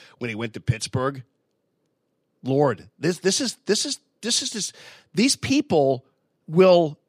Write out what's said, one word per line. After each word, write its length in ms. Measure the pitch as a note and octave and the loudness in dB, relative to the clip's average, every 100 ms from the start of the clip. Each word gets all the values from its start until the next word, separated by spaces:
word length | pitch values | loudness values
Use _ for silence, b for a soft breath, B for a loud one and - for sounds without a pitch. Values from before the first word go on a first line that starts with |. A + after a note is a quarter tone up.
| B B | B B
when 100 | A#2+ | -10
he 60 | |
went 200 | G#2+ A#2 | -8 -8
to 60 | A2 | -8
Pittsburgh? 640 | - A2+ - C3 C3 C3+ - _ _ _ _ _ _ _ _ _ _ _ | -6 -6 -4 -4 -4 -6 -14 _ _ _ _ _ _ _ _ _ _ _
Lord, 460 | B2 C3+ D3 F#2 - - | -4 0 0 -2 -10 -6
this, 220 | A#2+ - | -6 -2
this 200 | F#3 G3 | -2 -2
is, 160 | C4 - - | -4 -6 -4
this 200 | A3 D4 | -4 -4
is, 140 | - _ _ | -8 _ _
this 220 | G#3+ A#3+ | -6 -4
is, 80 | C4 | -4
this, 220 | A3 - - B B B | -8 -10 -12 B B B
these 220 | - C4 - | 0 0 0
people 680 | - C4+ - E3 C3+ C3+ - _ _ _ - | -2 -2 2 2 2 0 -6 _ _ _ -2
will 500 | D#3+ F#3 F3 D#3+ D3+ | 4 6 6 4 -4